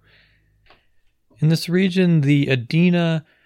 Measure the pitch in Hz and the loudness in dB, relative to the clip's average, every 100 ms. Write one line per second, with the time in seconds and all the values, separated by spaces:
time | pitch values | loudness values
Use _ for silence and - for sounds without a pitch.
0 | _ _ _ _ _ _ _ _ _ _ | _ _ _ _ _ _ _ _ _ _
1 | _ _ _ - 151 160 - 175 190 180 | _ _ _ -4 -2 0 -2 -2 0 0
2 | 180 165 139 147 139 131 117 160 180 175 | 2 2 2 2 0 -4 -2 0 2 2
3 | 170 160 - _ | -2 -4 -8 _